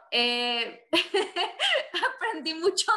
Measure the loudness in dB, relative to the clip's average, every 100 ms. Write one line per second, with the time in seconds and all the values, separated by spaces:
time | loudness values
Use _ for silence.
0 | -2 0 2 0 0 -2 -4 -8 _ 0
1 | 2 0 0 -2 -4 0 2 2 0 -2
2 | -2 -2 -4 -4 -4 0 0 2 2